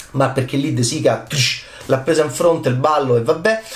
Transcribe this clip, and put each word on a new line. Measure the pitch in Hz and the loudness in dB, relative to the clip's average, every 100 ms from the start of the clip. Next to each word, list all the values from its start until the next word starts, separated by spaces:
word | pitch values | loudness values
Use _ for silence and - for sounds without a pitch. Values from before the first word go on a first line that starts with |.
| - | -8
ma | 135 131 | -2 0
perché | 131 123 139 | 0 -2 -2
lì | 151 | -2
De | 123 | 0
Sica, | 117 151 127 110 - | 0 2 2 0 -2
tsh, | 143 123 - - - - | -2 -2 -2 -10 -14 -2
l'ha | 131 | -2
presa | 147 156 | 2 2
in | 151 | 0
fronte | - 170 160 131 | 2 2 2 0
il | 127 | 0
ballo | 147 151 135 120 | 2 2 2 2
e | |
vabbè. | 117 165 208 220 - | 2 0 0 -2 -6